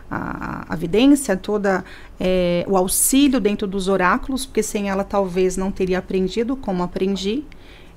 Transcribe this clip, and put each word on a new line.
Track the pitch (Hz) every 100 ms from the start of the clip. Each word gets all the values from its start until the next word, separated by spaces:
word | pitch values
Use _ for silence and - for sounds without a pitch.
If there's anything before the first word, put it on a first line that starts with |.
| -
a, | - - - - - -
a |
evidência, | 165 170 202 269 285 - 190
toda, | - 208 202 190 185 - - -
é, | 185 185 175 175 175
o | 185
auxílio | 185 - - 262 285 254
dentro | 202 208 202
dos | 196 185
oráculos, | 196 180 226 - 262 -
porque | -
sem | 214 208 202
ela | 196
talvez | 196 202 196 180 185 180
não | 190
teria | - 185 185
aprendido | 185 190 185 214 233 269
como | 240 185
aprendi, | 180 - 196 196 190 240 302 - - - -